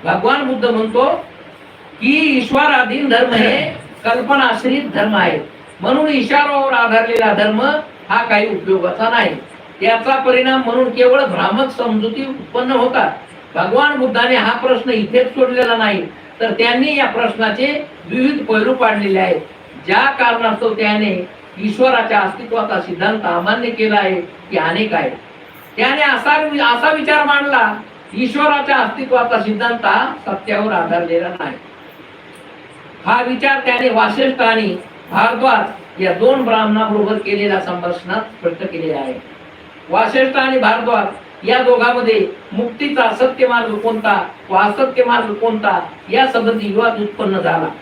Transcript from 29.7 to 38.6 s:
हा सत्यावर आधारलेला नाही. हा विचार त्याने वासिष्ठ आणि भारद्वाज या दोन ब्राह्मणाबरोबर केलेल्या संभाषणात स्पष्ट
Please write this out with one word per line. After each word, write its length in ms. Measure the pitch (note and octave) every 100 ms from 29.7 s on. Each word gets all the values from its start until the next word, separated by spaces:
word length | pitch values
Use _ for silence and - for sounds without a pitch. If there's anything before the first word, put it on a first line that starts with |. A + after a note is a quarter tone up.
| A#3 -
हा 280 | C4 - - -
सत्यावर 480 | F#3+ A3 G#3 G#3+
आधारलेला 540 | - E3 E3+ E3+ E3+ F#3
नाही. 280 | F3 C#3 B2+ - - - - - - - - - - - - - - -
हा 160 | A#3
विचार 380 | B3 B3+ C#4 C4+
त्याने 300 | B3+ B3 C4
वासिष्ठ 520 | A3 A3 G#3+ C4 C4
आणि 360 | A3+ A3 G#3 F3+ - - -
भारद्वाज 880 | F3+ A3 A#3 B3+ A3+ - - - -
या 120 | F#3
दोन 320 | E3+ A#3 C4 A#3
ब्राह्मणाबरोबर 720 | A3 G#3+ G#3+ A3 G#3 G3+ G#3+
केलेल्या 420 | G3 G3 G3+ F#3+
संभाषणात 640 | F#3 F3+ F3 F3 F3+ A3
स्पष्ट 500 | A3 - F3 E3